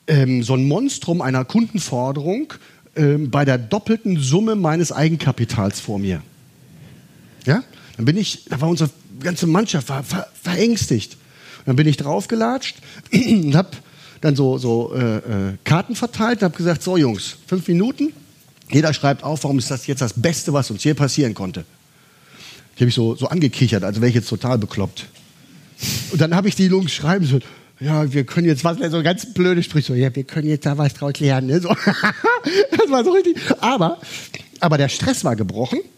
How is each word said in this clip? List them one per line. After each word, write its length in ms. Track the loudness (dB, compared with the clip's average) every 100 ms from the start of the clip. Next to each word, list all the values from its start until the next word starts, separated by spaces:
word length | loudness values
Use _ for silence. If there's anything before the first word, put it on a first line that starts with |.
| 2
ähm, 360 | 4 4 2
so 100 | 2
ein 140 | 2 2
Monstrum 540 | 2 0 -4 -2 -2
einer 220 | 0 -2
Kundenforderung, 1080 | 0 0 0 -2 -4 -4 -2 -4 -4 -4 -6 -12 -20 _ _ 2
ähm, 340 | 4 4 2
bei 140 | 2
der 140 | 2 2
doppelten 600 | 0 -2 0 -2 0 0
Summe 380 | 2 2 2 0
meines 380 | 0 0 0
Eigenkapitals 880 | 0 0 2 0 0 -2 0 -2 -2
vor 180 | -6 -4
mir. 240 | -2 -4 -8 -20 -20 _ -20 -20 -20 -20 -20 -20 -20 -8 0
Ja? 180 | 0 -2 -16 -16 -4
Dann 80 | 0
bin 100 | 0
ich, 300 | -2 -6 -10
da 160 | -4
war 80 | -2
unsere 200 | 0 -2 -4 -20 -10
ganze 260 | -8 -2 2
Mannschaft 440 | 2 2 -2 -4
war 140 | -8
ver-, 240 | -6 -8 -8 -10
verängstigt. 760 | -4 0 2 0 0 -2 -4 -14 _ -20 -20 -10
Und 80 | -2
dann 80 | 2
bin 120 | 4
ich 100 | 2
draufgelatscht 800 | -2 -4 -2 -2 0 -2 -6 -14 -20 -20
<clears throat> 160 | 0
und 440 | 2 4 2 4 2
hab 200 | 2 -4 -20 -20 -20 -4
dann 140 | 0 2
so, 220 | 2 0
so, 360 | 0 0 0 -2
äh, 220 | 0 -2
äh, 40 | -2 -4 -2 -4
Karten 320 | 0 0 0 -6
verteilt 440 | -6 -2 -2 0
und 60 | 0
hab 120 | 0
gesagt, 240 | -2 -2
so 160 | 0 2
Jungs, 400 | 2 0 -8 -12 -6
fünf 200 | -4 0
Minuten, 440 | 0 0 -2 -4 -6 -20 -20 _ _ 0
jeder 220 | 2 2
schreibt 300 | 2 0 0
auf, 200 | -4 -4
warum 160 | 0 0
ist 100 | -2
das 160 | -6 -4
jetzt 160 | -4
das 120 | -2
Beste, 380 | 0 -2 -2 0
was 200 | 0 0
uns 120 | -2
je 100 | 0 2
passieren 400 | 0 2 0 -2
konnte. 280 | -8 -8 -12 _ _ _ _ _ _ -20 -20 -20 -10 0
Die 60 |
hab 40 | 2
ich 80 | 2
so, 200 | 0 0
so 120 | -2
angekichert, 560 | 0 0 2 2 2
als 180 | -2 0
wär 80 | 2
ich 60 | 2
jetzt 140 | 0
total 280 | -4 -2 -2
bekloppt. 480 | -2 -4 -4 -6 -18 -20 -20 _ -20 -20 -20 -10 -8 -6 -2
Und 80 | 0
dann 160 | 2 2
hab 100 | 2
ich 100 | 2
die 100 | 2
Jungs 260 | 2 0
schreiben 340 | -2 0 2 2
so, 140 | 0 -2 -16 -20 -8
ja, 320 | -2 0 0
wir 120 | 0
können 240 | -2 0 2
jetzt 160 | 2
was, 140 | 0 -2 -2
so 120 | 0
ganz 280 | 0 0 -4
blöde 280 | 0 2 2
Sprüche, 260 | 0 -2 0
so, 60 |
ja, 220 | 0 0 -2
wir 80 |
können 240 | -6 -4 -2
jetzt 180 | -2 -2
da 120 | 0
was 160 | 0
draus 260 | -2 -6 0
lernen, 280 | 2 2 2
ne? 140 | 0
So. 80 | 0
<laughs> 60 | -2 -2 0 -2 0 0 0 0 0 2
Das 180 | 2 2
war 140 | 2
so 80 | 2
richtig. 260 | 2 2 0 -2 -2
Aber, 380 | 0 2 0 -2 -10 -16 -14 -16 -16 -2
aber 180 | 0 2
der 120 | 0
Stress 340 | 0 -2 0
war 120 | 0 -2
gebrochen 440 | -2 -4 -4 -4 -8